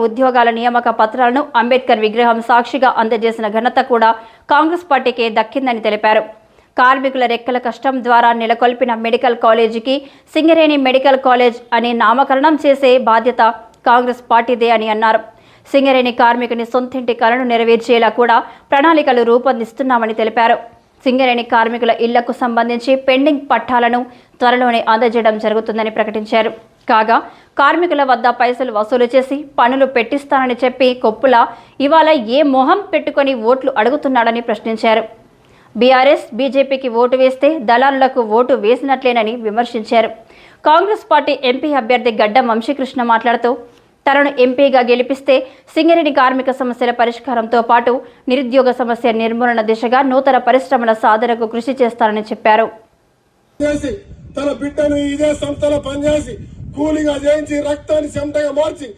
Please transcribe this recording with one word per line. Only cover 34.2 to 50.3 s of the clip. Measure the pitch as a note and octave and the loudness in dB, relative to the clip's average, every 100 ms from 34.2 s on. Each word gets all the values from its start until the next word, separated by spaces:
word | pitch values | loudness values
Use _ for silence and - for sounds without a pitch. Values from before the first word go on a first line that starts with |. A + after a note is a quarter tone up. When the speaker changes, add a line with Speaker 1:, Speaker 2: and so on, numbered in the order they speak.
| A#3 A#3 A#3 | 0 -2 -4
Speaker 1:
ప్రశ్నించారు. | G#3 A3+ A3 A#3 A3 - - _ _ _ _ _ G#3+ | -6 -4 -2 0 0 -2 -14 _ _ _ _ _ 0
బీఆర్ఎస్, | B3 B3+ C4+ D#4+ - G#3+ | 2 4 4 2 -2 -6
బీజేపీకి | C4+ C4+ C4+ C4+ C4+ A3+ | -2 0 -2 -2 -4 0
ఓటు | B3 B3+ | 0 2
వేస్తే | C4 C4 C#4+ D#4+ A3 | 2 2 0 0 0
దళారులకు | A#3+ C4+ C4+ C4 C4 A3 A3 | 2 2 2 0 0 0 0
ఓటు | B3 A#3+ G#3 | 2 0 0
వేసినట్లేనని | B3+ C#4 C4 C4 A#3+ G#3+ A#3+ A3 | 0 0 -2 0 0 -2 -4 -6
విమర్శించారు. | G#3+ A#3+ A#3 G#3+ A#3 A3 - - - - _ D4+ | -4 -4 -6 -2 0 0 -4 -20 -20 -20 _ 2
కాంగ్రెస్ | D#4+ G4 G#4+ - | 2 2 -2 0
పార్టీ | D4+ C#4+ C#4 B3+ | 0 0 -2 -2
ఎంపీ | C4 D#4 C#4 | -2 -2 -2
అభ్యర్థి | A3+ B3 A#3+ A3 | 0 0 0 0
గడ్డం | G#3+ A#3+ A#3+ | 0 2 0
వంశీకృష్ణ | A3 A3+ C4+ B3+ C4 A#3+ | -2 -2 -6 -6 -6 0
మాట్లాడుతూ, | A3+ A#3 A#3+ A#3+ C#4 - _ _ _ C#4+ | 0 0 -2 -2 -4 -8 _ _ _ 0
తనను | C#4 C#4+ C#4 | 2 0 2
ఎంపీగా | B3+ B3 C#4 B3+ A#3+ | 0 2 2 4 2
గెలిపిస్తే | B3 B3 C4+ - C4 C4 - _ | 0 0 -4 0 0 0 -16 _
సింగరేణి | D#4+ D#4+ E4+ D4+ C#4 | 0 2 4 2 2
కార్మిక | C4 C4 C4 B3+ | 0 0 -4 -4
సమస్యల | B3 A#3+ A#3+ A#3+ | -4 -4 -4 0
పరిష్కారంతో | A#3 A#3 - A#3 A3 A#3+ A3+ | -2 -2 -6 -4 0 -2 2
పాటు | A#3+ A#3+ B3+ - _ - | 2 2 -4 -6 _ -4
నిరుద్యోగ | B3+ B3 C4 B3+ B3 | -4 0 0 2 0
సమస్య | A#3 A#3 A#3+ A3 | -4 -2 -2 0
నిర్మూలన | A3+ A#3 A#3+ A#3 G#3+ | -2 -2 -2 -2 -2
దిశగా | A3 A#3+ B3+ C#4 | -2 0 0 2
నూతన | C4 C4 | 2 2